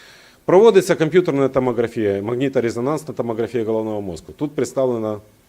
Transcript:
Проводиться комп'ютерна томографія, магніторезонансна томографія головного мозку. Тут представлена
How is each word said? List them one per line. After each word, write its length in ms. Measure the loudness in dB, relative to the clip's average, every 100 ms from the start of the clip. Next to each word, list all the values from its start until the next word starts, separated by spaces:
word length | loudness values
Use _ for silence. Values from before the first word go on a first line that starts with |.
| -20 -20 -20 _ 2
Проводиться 500 | 6 8 6 4 0
комп'ютерна 540 | 2 2 2 0 0
томографія, 720 | 0 0 0 -2 -2 0 0
магніторезонансна 920 | -2 -2 -2 0 -2 -2 -4 -4 -6
томографія 500 | -8 -6 -4 -4 -2
головного 380 | -2 -2 -2 -6
мозку. 300 | -6 -10 -14
Тут 200 | -10 -8
представлена 680 | -4 -4 -2 -2 -2 -4 -6 -12 _